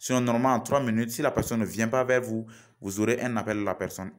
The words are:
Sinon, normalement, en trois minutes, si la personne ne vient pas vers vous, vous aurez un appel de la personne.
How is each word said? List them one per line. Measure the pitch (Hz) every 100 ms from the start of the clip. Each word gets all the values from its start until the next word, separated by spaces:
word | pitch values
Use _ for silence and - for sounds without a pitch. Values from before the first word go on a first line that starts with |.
Sinon, | - 127
normalement, | 123 117 131
en | 120
trois | 117 139
minutes, | 123 110 117
si | 117
la | 147
personne | 113 110 117
ne | 98
vient | 92 113
pas | 131 123
vers | 127
vous, | 113 113 113 - - -
vous | 98 98
aurez | 107 117
un | 123 113
appel | 101 104
de | 101
la | 92
personne. | 92 - 95